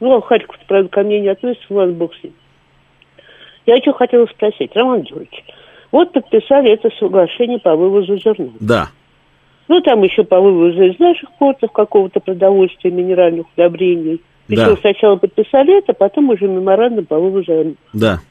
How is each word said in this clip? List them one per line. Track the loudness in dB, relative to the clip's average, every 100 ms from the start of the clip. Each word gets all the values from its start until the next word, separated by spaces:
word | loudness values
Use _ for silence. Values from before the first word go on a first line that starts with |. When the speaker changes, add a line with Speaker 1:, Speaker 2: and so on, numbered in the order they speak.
Speaker 1:
Ну, | -2 0
а |
Харьков, | 0 -2 -4 -16 -4
правда, | -2 0
ко | -2
мне | -2 -2
не | -2
относится, | -4 -6 -8 -6
ладно, | -4 -2
бог | -4 -8 -10
с |
ним. | -20 _ _ _ _ _ _ _ _ _ _ -20 -20 _ 0
Я | 0
чё | 0
хотела | -2 0 0 0
спросить, | -2 -6 -6 -8 -4
Роман | -2 -2
Георгиевич, | -6 -14 -18 -20 -20 -20 _ _ _
вот | 0 0
подписали | -2 -2 -2 2 2 2
это | 2 -2 -4
соглашение | -2 0 0 -2 -4 -2
по | -2 0
вывозу | 0 0 -2 -2
зерна. | -2 -4 -6 -8
Speaker 2:
Да. | -4 -2 -4 _ _ _ _ _ _ _ 0
Speaker 1:
Ну, | 0
там | 2 2
ещё | 2 0
по | 2 4
вывозу | 4 4 2 2
из | 0 2
наших | 0 0 -6 -2
портов | -2 -2 -4
какого-то | -2 0 0 0 -4
продовольствия, | -6 0 2 2 0 -2 -6
минеральных | -4 -2 2 0 0 -8 -2
удобрений. | 0 0 -2 -2 -4 -8 _ _ -6
Speaker 2:
Да. | 0 2
Speaker 1:
Причём | 2
сначала | 0 0 2 2
подписали | -2 -2 -2 0 4 2
это, | 2
потом | -2 -2 0 0
уже | 0 -2
меморандум | -2 0 0 0 -2 -4
по | -2
вывозу | -2 -2 -2 -2 -2 -8 _
Speaker 2:
Да. | -4 -2 -2 -6